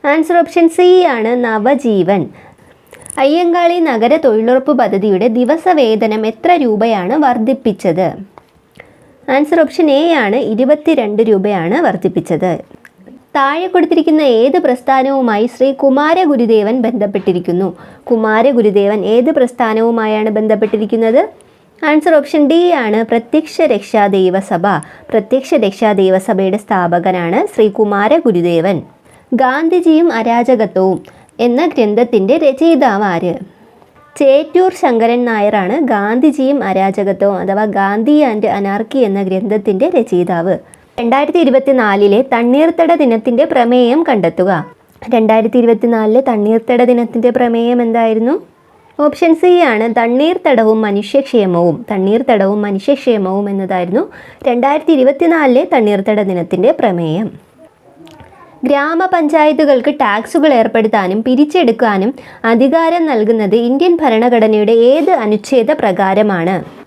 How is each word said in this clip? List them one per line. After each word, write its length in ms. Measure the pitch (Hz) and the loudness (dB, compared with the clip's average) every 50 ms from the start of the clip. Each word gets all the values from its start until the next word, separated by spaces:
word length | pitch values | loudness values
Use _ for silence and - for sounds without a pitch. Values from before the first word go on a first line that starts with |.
| - 285 | 0 0
ആൻസർ 240 | 294 320 311 330 349 349 | 0 0 0 2 0 0
ഓപ്ഷൻ 240 | 330 339 - 359 339 330 330 | 0 0 0 2 2 2 2
സി 120 | - 359 359 359 370 359 320 254 | 2 4 4 6 4 4 2 0
ആണ്, 160 | 233 214 226 247 247 240 | -2 -2 -2 -2 -2 -2
നവജീവൻ. 760 | 233 220 214 202 247 285 247 - 233 208 190 175 175 202 185 160 - - - - - _ _ _ _ _ _ _ _ - - - - - - | -2 -2 -2 0 0 0 0 0 -2 0 0 0 0 0 -2 -2 -6 -10 -20 -20 -20 _ _ _ _ _ _ _ _ -20 -20 -20 -14 -4 -2
അയ്യങ്കാളി 560 | 269 277 302 339 359 339 339 359 349 339 349 359 330 311 | 0 0 2 0 0 0 0 0 0 0 0 0 0 0
നഗര 220 | 247 220 226 233 294 320 311 | 0 0 2 2 0 2 2
തൊഴിലുറപ്പ് 480 | 254 214 220 226 240 247 262 262 294 302 254 | 0 0 2 2 2 0 0 0 0 0 0
പദ്ധതിയുടെ 480 | 240 196 190 196 190 214 196 180 214 247 220 247 | 0 0 0 -2 0 0 0 2 0 0 0 0
ദിവസവേതനം 840 | 247 233 302 330 - 370 349 302 254 220 220 208 226 214 214 220 220 226 | 0 0 0 -2 0 0 2 2 2 0 0 0 0 -2 -2 -2 -4 -4
എത്ര 180 | 220 - - 339 349 349 277 | -6 -2 0 0 2 2 2
രൂപയാണ് 520 | 233 214 202 220 233 220 196 175 180 254 311 294 | 0 0 0 0 0 0 -2 -2 -2 0 0 0
വർദ്ധിപ്പിച്ചത്? 800 | 262 247 214 220 220 220 220 - 226 196 - - 190 160 175 185 156 - - 196 _ _ - _ _ _ _ _ _ _ - - _ _ _ _ _ _ _ _ - 262 | 0 0 0 0 -2 -2 -2 -2 -4 -4 -2 -2 -2 -2 0 -2 -4 -4 -8 -16 _ _ -20 _ _ _ _ _ _ _ -20 -20 _ _ _ _ _ _ _ _ -2 -2
ആൻസർ 240 | 269 302 294 339 339 311 | -2 0 0 2 0 0
ഓപ്ഷൻ 220 | - - - 330 302 269 277 | 0 0 -2 0 2 2 2
എ 20 | 320 339 330 285 226 | 2 0 0 0 0
ആണ്, 160 | 196 208 269 262 - 220 | 0 -2 -2 -2 -2 -2
ഇരുപത്തിരണ്ട് 680 | 208 262 262 302 302 302 330 320 285 226 208 208 208 233 226 | -2 0 0 0 0 0 0 0 0 -2 -2 -2 0 2 2
രൂപയാണ് 480 | 214 190 190 208 202 180 160 170 226 320 339 233 | 2 0 0 -2 -2 -2 -2 -2 -2 0 0 0
വർദ്ധിപ്പിച്ചത്. 640 | 202 180 - 175 - 175 165 - 175 156 185 185 160 - - _ - _ _ - _ _ - - 254 - _ _ - | -2 -2 -4 -4 -4 -4 -4 -2 -4 -2 -2 -2 -4 -4 -8 _ -20 _ _ -20 _ _ -20 -20 -20 -20 _ _ -2
താഴെ 300 | 294 269 269 294 330 370 370 | 0 0 0 0 -4 -6 -2
കൊടുത്തിരിക്കുന്ന 500 | 370 359 349 339 349 339 311 330 302 311 294 269 233 220 | 0 0 0 2 0 0 2 2 2 2 2 2 2 2
ഏത് 180 | 233 269 269 359 - | 2 2 2 2 0
പ്രസ്ഥാനവുമായി 800 | 285 247 247 - - 269 262 262 277 269 269 254 233 214 208 226 247 - | 0 -2 -2 0 0 0 0 0 0 0 0 0 0 0 0 -2 -4 -2
ശ്രീ 120 | - 254 269 269 269 | -2 -2 -2 0 0
കുമാരഗുരുദേവൻ 920 | 277 277 262 277 294 311 330 370 370 302 285 240 240 220 226 214 202 208 233 262 226 | 0 2 2 2 2 0 0 2 2 0 2 0 2 2 2 2 2 0 -2 -2 -2
ബന്ധപ്പെട്ടിരിക്കുന്നു? 840 | 220 240 214 208 202 202 202 190 208 175 180 175 - 175 180 196 185 - - - - - - _ - | -2 -2 -2 -4 -2 -4 -4 -2 -2 -2 -2 -2 -2 -2 -2 -2 -4 -6 -10 -20 -20 -20 -20 _ -4
കുമാരഗുരുദേവൻ 920 | 247 220 220 214 214 226 233 277 269 233 214 214 190 202 202 202 214 214 185 208 | -2 -2 0 0 0 2 2 2 2 2 0 2 2 2 0 0 -2 -2 -2 0
ഏത് 180 | 220 240 233 302 311 | 0 0 0 0 0
പ്രസ്ഥാനവുമായാണ് 920 | 294 254 240 - - 240 220 220 220 226 233 233 226 220 214 214 214 214 220 208 214 | 0 0 -2 -2 -4 -4 -2 0 0 0 0 -2 -2 -2 -2 -2 -2 -2 -2 -2 -2
ബന്ധപ്പെട്ടിരിക്കുന്നത്? 840 | 220 220 220 208 220 208 - 208 220 202 240 220 226 226 226 285 392 440 - _ _ _ _ _ _ _ _ _ - 311 | 0 0 0 0 0 -2 -2 -4 -2 -4 -2 -2 0 2 2 0 0 -2 -8 _ _ _ _ _ _ _ _ _ -2 0
ആൻസർ 240 | 302 311 294 349 320 | 0 2 2 2 2
ഓപ്ഷൻ 260 | 294 285 - - 302 294 262 | 2 0 0 0 0 2 2
ഡി 80 | 320 339 349 349 339 285 | 2 2 2 2 0 0
ആണ്, 180 | 233 214 214 226 226 220 | 0 -2 -2 -2 -2 0
പ്രത്യക്ഷ 560 | 240 233 226 - - 311 311 - - - 330 285 247 | -2 -4 -2 0 -2 -2 -2 -2 -4 -2 0 0 0
രക്ഷാ 280 | 208 202 - - 220 202 202 196 | -2 -4 -2 0 0 2 2 2
ദൈവസഭ. 480 | 196 185 185 180 190 190 - 196 170 180 202 185 151 151 - - - - - | 2 0 2 0 -2 -4 -4 -4 -2 -2 -2 -2 -2 -6 -10 -20 -20 -10 -2
പ്രത്യക്ഷ 400 | - 220 214 - 254 269 262 - 349 277 220 | -2 -2 0 0 -2 -2 -2 -2 -2 0 0
രക്ഷാ 260 | - 196 - 233 214 208 190 | -2 -2 0 0 0 2 2
ദൈവസഭയുടെ 580 | 190 185 185 190 190 - 208 190 196 190 190 214 - | 2 2 2 0 0 -2 -2 -2 0 -2 -2 -4 -4
സ്ഥാപകനാണ് 760 | - 214 185 202 190 170 175 170 196 180 180 175 170 180 247 370 - | -4 -2 -2 0 0 0 0 0 -2 -2 -2 -2 -2 -2 -2 -2 -2
ശ്രീ 140 | - - 214 208 196 - | 0 0 0 0 2 -2
കുമാരഗുരുദേവൻ. 1000 | 214 208 202 196 202 - 294 339 339 247 190 175 170 175 170 165 165 196 190 147 - - _ _ _ _ - - _ _ 262 233 | -2 0 0 -2 0 2 0 2 2 0 0 0 0 0 0 0 0 0 -2 -4 -6 -12 _ _ _ _ -20 -20 _ _ -2 0
ഗാന്ധിജിയും 680 | 262 254 262 285 330 330 359 359 349 330 311 311 339 330 233 226 | 0 0 0 0 -2 0 0 2 2 2 2 4 2 2 0 -2
അരാജകത്വവും 800 | 220 233 233 240 240 247 254 214 220 196 214 190 190 190 185 - - - - - - _ _ - 226 | -2 0 0 0 2 0 0 0 0 -2 0 0 0 0 -2 -4 -8 -16 -20 -20 -20 _ _ -4 -2
എന്ന 140 | 240 240 262 339 320 - | 0 0 0 -2 -2 0
ഗ്രന്ഥത്തിൻ്റെ 600 | - 226 208 208 226 240 233 - 208 190 202 277 330 320 | 0 0 0 2 0 0 2 0 0 2 2 0 2 2
രചയിതാവ് 640 | 277 262 262 320 330 330 254 285 240 196 196 214 196 | 0 0 2 2 2 4 4 2 0 0 0 -2 -2
ആര്? 200 | 175 170 180 175 165 175 185 - - _ - - _ _ _ _ _ - _ _ _ - | -2 -2 -4 -4 -6 -6 -10 -18 -20 _ -20 -20 _ _ _ _ _ -20 _ _ _ 0
ചേറ്റൂർ 560 | 294 269 269 285 320 302 - 349 370 370 370 - | 2 4 4 2 0 0 0 2 2 2 0 -2
ശങ്കരൻ 400 | 359 277 240 226 226 233 240 247 240 233 | -2 0 0 2 2 0 0 0 -2 -2
നായരാണ് 480 | 226 214 202 208 208 208 190 180 233 320 302 247 233 | -2 0 0 0 0 0 -2 -2 -2 -2 0 0 -2
ഗാന്ധിജിയും 640 | 202 202 208 226 254 277 311 262 - 262 262 285 277 - 196 | -2 -2 -2 -2 0 0 0 0 0 -2 0 0 -2 -2 -2
അരാജകത്വവും 680 | 185 190 190 196 190 - 196 196 190 196 196 202 196 180 180 | -2 0 0 0 -2 -2 -2 -2 -2 0 0 -2 0 -2 -4
അഥവാ 220 | 190 196 208 220 214 185 196 | -4 -2 -2 -2 -2 -2 -2
ഗാന്ധി 400 | 196 196 202 220 226 285 294 302 294 247 | -2 -2 -2 -2 0 2 2 2 2 0
and 120 | 214 214 202 214 - 202 | 0 -2 -2 -2 -2 -2
അനാർക്കി 420 | 196 196 196 208 226 220 - 269 247 202 | -4 -4 -4 -4 -6 -4 -2 -2 0 0
എന്ന 140 | 190 196 196 185 | 0 -2 -2 -2
ഗ്രന്ഥത്തിൻ്റെ 580 | 190 190 202 196 214 214 196 220 190 190 262 349 - | -4 -4 -2 -2 -4 -2 -2 -2 -2 0 -2 0 0
രചയിതാവ്. 600 | 247 233 240 190 175 175 180 185 170 170 190 180 - - - - _ _ _ _ - | -2 -2 0 -2 -2 0 0 -2 -2 -2 -2 -4 -4 -6 -18 -20 _ _ _ _ -6
രണ്ടായിരത്തി 400 | 240 233 240 277 294 302 311 349 | -2 0 0 0 0 0 0 2
ഇരുപത്തിനാലിലെ 760 | 320 269 254 269 269 277 269 254 226 208 196 196 202 202 196 226 269 269 | 2 4 2 2 2 2 0 2 2 0 2 2 2 4 4 2 0 0
തണ്ണീർത്തട 600 | - 233 233 240 254 285 311 330 339 339 330 330 339 320 | -2 0 0 2 2 2 2 0 2 0 0 0 2 2
ദിനത്തിൻ്റെ 420 | 302 247 226 226 226 262 233 233 285 226 | 2 0 0 0 -2 -2 0 0 0 0
പ്രമേയം 500 | - 262 233 233 247 247 247 233 254 320 339 320 | 0 0 2 2 2 2 2 2 2 0 0 0
കണ്ടെത്തുക. 420 | 247 208 170 165 160 - 180 190 185 156 - - - _ _ _ _ _ | 0 0 0 -2 -2 0 0 0 0 -2 -4 -10 -18 _ _ _ _ _
രണ്ടായിരത്തി 560 | - 226 254 226 220 220 220 220 214 226 226 247 | -6 -2 0 0 2 2 2 2 2 2 2 2
ഇരുപത്തിനാലിലെ 600 | 233 233 226 226 - 233 233 220 214 214 220 254 269 262 | 2 2 2 2 0 0 0 0 0 2 2 2 2 0
തണ്ണീർത്തട 500 | 233 208 208 214 220 226 226 - 247 240 247 247 | -2 0 0 0 0 0 0 0 0 2 2 2
ദിനത്തിൻ്റെ 420 | 247 240 240 214 - 240 220 247 233 | 2 0 0 -2 -4 -2 -2 0 0
പ്രമേയം 420 | - 247 240 233 233 233 240 247 240 240 | 0 0 0 0 0 0 0 0 0 0
എന്തായിരുന്നു? 500 | 226 226 233 226 226 220 220 226 247 311 440 - - _ _ _ _ _ _ _ _ _ - 294 | 0 0 0 0 0 0 0 0 -2 -2 -4 -6 -14 _ _ _ _ _ _ _ _ _ -2 -2
ഓപ്ഷൻ 280 | 294 294 - 359 330 320 320 | -2 0 0 2 2 2 4
സി 100 | - 359 359 349 339 269 | 4 4 4 4 4 2
ആണ്, 160 | 220 208 220 233 220 240 | 2 0 -2 -2 0 0
തണ്ണീർത്തടവും 800 | 233 233 240 262 294 330 370 359 - 320 262 226 226 220 220 220 220 | 0 0 0 0 0 0 -2 -2 0 0 2 2 2 2 2 0 0
മനുഷ്യക്ഷേമവും. 920 | 208 202 202 208 - - 277 269 - - 233 202 190 175 170 175 175 151 - - - | -2 -2 -4 -4 0 -2 -2 -2 0 0 0 0 0 0 0 0 0 -2 -4 -6 -6
തണ്ണീർത്തടവും 680 | 208 190 190 190 214 233 262 - 233 202 196 190 202 208 208 | -4 -2 0 0 0 0 0 0 0 0 0 0 0 -2 -4
മനുഷ്യക്ഷേമവും 800 | 202 196 196 196 - 285 277 - 254 233 214 190 185 190 196 202 202 | -4 -6 -4 -2 -2 -2 0 0 -2 -2 0 -2 -4 -4 -4 -4 -4
എന്നതായിരുന്നു 500 | 196 196 190 185 190 185 175 180 180 247 392 440 - - - - - - - 269 | -4 -6 -4 -4 -4 -4 -4 -2 -2 -4 -4 -4 -10 -20 -20 -20 -20 -6 -4 -2
രണ്ടായിരത്തി 440 | 240 247 247 277 294 311 302 - 320 | -2 0 0 0 0 0 0 0 2
ഇരുപത്തിനാലിലെ 680 | 269 254 269 285 277 349 330 339 320 302 262 240 254 349 359 339 | 4 4 2 2 2 0 0 2 2 2 2 2 2 2 2 0
തണ്ണീർത്തട 480 | 254 220 208 202 196 196 233 214 208 208 190 | 0 2 2 0 0 0 -2 -2 0 -2 -2
ദിനത്തിൻ്റെ 420 | 185 175 170 180 190 180 185 254 269 - | -2 -4 -4 -4 -2 0 0 0 0 0
പ്രമേയം. 500 | - 214 180 170 170 160 156 185 226 185 - - _ _ _ _ - - _ _ _ - _ _ - - - - - - - - - - - - - 254 | -2 -2 -2 -2 -4 -2 -4 -4 -4 -8 -10 -16 _ _ _ _ -20 -20 _ _ _ -20 _ _ -20 -20 -20 -20 -20 -20 -20 -20 -20 -20 -14 -8 -2 0
ഗ്രാമപഞ്ചായത്തുകൾക്ക് 1300 | 285 277 285 311 330 330 381 370 370 339 311 294 311 320 302 302 302 285 311 285 277 254 233 - - 294 | 0 0 0 -2 -2 -2 -2 0 0 -2 0 0 2 2 2 2 2 2 2 2 2 2 2 -2 -2 0
ടാക്സുകൾ 500 | 269 214 202 214 220 - - 330 285 311 269 233 | -2 -2 -2 -4 -6 -4 -2 0 2 2 2 2
ഏർപ്പെടുത്താനും 640 | 220 220 233 226 220 220 226 214 190 180 190 220 220 254 | 0 2 0 0 0 0 0 -2 -2 -2 -4 -4 -2 0
പിരിച്ചെടുക്കാനും 840 | 254 247 302 294 294 370 320 247 220 226 254 220 202 190 190 233 277 - - - - - - 226 | 2 2 2 2 2 0 0 0 0 0 0 0 0 0 -2 -4 -6 -8 -18 -20 -18 -6 -2 0
അധികാരം 520 | 233 226 254 269 320 330 330 330 339 349 330 311 | 2 2 2 2 2 0 0 0 0 0 -2 0
നൽകുന്നത് 440 | 269 220 214 208 233 220 214 190 190 233 233 240 | 0 0 0 0 0 0 0 0 0 0 0 0
ഇന്ത്യൻ 260 | 262 277 339 359 349 330 | 0 0 2 2 2 2
ഭരണഘടനയുടെ 720 | 302 262 220 220 233 247 240 226 214 220 214 214 208 208 233 226 233 240 | 0 0 2 2 2 2 2 2 2 2 2 0 2 2 2 4 4 4
ഏത് 200 | 277 320 277 370 370 277 220 | 4 2 2 0 0 0 0
അനുച്ഛേദ 460 | 214 214 208 208 - 277 247 226 240 302 302 | -2 -2 -4 -2 0 0 0 2 0 -2 -2
പ്രകാരമാണ്? 800 | - 208 180 175 196 190 190 202 214 208 190 170 165 180 190 170 - - - - - | -2 -2 0 0 0 0 0 0 0 0 0 -2 -2 -2 -4 -4 -6 -10 -20 -20 -20